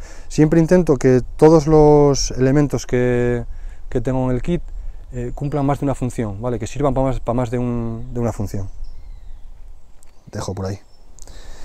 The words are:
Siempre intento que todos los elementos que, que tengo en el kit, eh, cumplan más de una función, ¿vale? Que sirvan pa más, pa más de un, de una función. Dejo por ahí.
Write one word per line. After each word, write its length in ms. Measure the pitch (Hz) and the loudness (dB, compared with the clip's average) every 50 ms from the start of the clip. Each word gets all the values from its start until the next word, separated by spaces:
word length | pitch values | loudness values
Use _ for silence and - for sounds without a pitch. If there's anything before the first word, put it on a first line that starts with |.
| - - - - - | -6 -12 -14 -12 -10
Siempre 320 | - - - 156 156 165 165 | -4 2 4 4 6 6 4
intento 380 | 165 156 185 180 - - 147 | 4 6 4 4 6 4 2
que 240 | 123 - 131 127 127 117 - - | 4 4 4 4 4 2 -2 2
todos 300 | - 151 156 165 160 139 | 6 8 8 8 8 6
los 640 | 156 156 151 151 151 151 147 147 143 139 - - - | 6 6 6 8 8 8 8 6 6 4 2 0 -2
elementos 540 | - 123 131 131 135 151 147 135 139 123 - | 0 0 2 4 4 4 2 2 0 -4 -4
que, 600 | - 131 123 123 123 123 120 123 123 123 120 117 - - - - - - - - | -2 0 0 2 2 2 2 2 0 0 -2 -4 -6 -10 -10 -10 -10 -10 -12 -10
que 140 | - - 127 | -4 -4 -2
tengo 280 | 110 131 131 131 127 127 | -2 0 -2 0 0 0
en 60 | 127 | 0
el 60 | 123 | 0
kit, 200 | - - 175 170 - - - - - - - - - - - | 0 -2 -2 -2 -4 -6 -8 -8 -8 -8 -8 -8 -12 -10 -10
eh, 180 | 123 120 123 123 | -8 -8 -8 -6
cumplan 320 | - 143 143 147 147 135 | -6 -6 -4 -2 0 0
más 140 | 139 143 - | 0 0 0
de 60 | 147 | 0
una 100 | 139 127 | -2 -2
función, 460 | - 127 123 - - 117 104 98 101 | -2 -4 -4 -4 -4 -4 -4 -6 -6
¿vale? 180 | 113 123 120 110 | -6 -4 -4 -4
Que 80 | 110 | -6
sirvan 260 | - - 123 139 139 123 | -6 -4 -2 -2 0 0
pa 100 | 131 135 | 2 0
más, 160 | 135 127 - | 0 0 -2
pa 120 | - - 117 | -2 -2 -2
más 180 | 123 127 113 | -2 -2 -2
de 60 | 127 | -2
un, 520 | 120 123 123 120 117 113 113 113 113 123 127 120 | -2 -2 -2 -2 -4 -4 -4 -6 -8 -8 -8 -4
de 60 | 120 | -2
una 140 | 117 113 - | -2 -2 -2
función. 360 | - 101 - - 101 95 - - - - - - - - - - - - - - - - - - - - - - - - - - - - - - - - - | -4 -6 -4 -4 -6 -6 -6 -6 -8 -8 -8 -8 -10 -12 -14 -14 -14 -12 -12 -12 -12 -12 -14 -14 -14 -14 -16 -14 -16 -16 -16 -16 -16 -16 -16 -18 -18 -18 -12
Dejo 220 | - 104 - - 92 | -10 -8 -8 -8 -8
por 120 | 101 95 | -6 -6
ahí. 140 | 92 92 - - - - - - - - - - - - - - - - - | -6 -8 -8 -12 -20 -20 -20 -20 -20 -16 -16 -14 -14 -14 -14 -12 -12 -12 -10